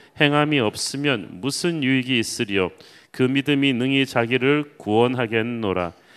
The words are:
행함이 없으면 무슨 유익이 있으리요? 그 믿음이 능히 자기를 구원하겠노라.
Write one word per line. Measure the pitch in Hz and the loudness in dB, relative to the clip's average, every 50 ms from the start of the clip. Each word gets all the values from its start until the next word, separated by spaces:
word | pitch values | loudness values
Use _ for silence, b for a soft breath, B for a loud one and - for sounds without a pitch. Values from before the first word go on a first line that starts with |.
| B B B - | B B B 2
행함이 | 156 143 147 147 147 151 151 139 | 2 4 4 4 2 2 2 2
없으면 | 113 104 - - - - - 139 143 147 131 107 87 - - 90 | 2 0 0 -2 -6 -6 -6 -4 -2 -2 -2 -2 -4 -8 -12 -8
무슨 | 98 135 135 - - 175 170 160 135 | -6 -6 -4 -2 -2 -2 -2 0 0
유익이 | 127 135 131 120 127 131 117 | 0 0 0 0 0 0 -2
있으리요? | 107 - - - 120 101 98 98 92 85 - B B B B B B B | -2 -2 -4 -4 -4 -2 0 0 0 0 -2 B B B B B B B
그 | B - 127 | B 0 0
믿음이 | 127 135 139 131 147 143 139 139 139 127 | 0 2 0 0 0 2 2 2 2 2
능히 | 117 127 135 135 135 135 | 0 0 0 2 0 0
자기를 | 131 - 123 117 117 127 127 123 135 147 151 147 147 - - | 0 0 0 0 2 0 0 2 2 2 0 -2 -6 -10 -10
구원하겠노라. | - 101 104 113 120 127 131 123 123 104 113 113 110 120 120 117 113 98 92 90 87 85 - B B B B | -4 0 2 4 4 2 2 -2 -2 -2 0 -2 -2 -2 -4 -4 -2 -2 -2 -2 -2 -4 -6 B B B B